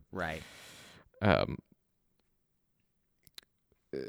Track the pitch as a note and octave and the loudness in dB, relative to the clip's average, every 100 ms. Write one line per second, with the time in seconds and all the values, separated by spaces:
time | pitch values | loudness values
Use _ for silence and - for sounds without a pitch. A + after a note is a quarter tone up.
0 | - F#2+ E2 D#2+ - - - - - - | -10 -4 -4 -4 -10 -16 -18 -18 -20 -20
1 | - - G#2 G1+ - - - _ _ _ | -20 2 6 6 4 -2 -10 _ _ _
2 | _ _ _ _ _ _ _ _ _ _ | _ _ _ _ _ _ _ _ _ _
3 | _ _ - - - _ _ _ _ C2+ | _ _ -20 -20 -20 _ _ _ _ -8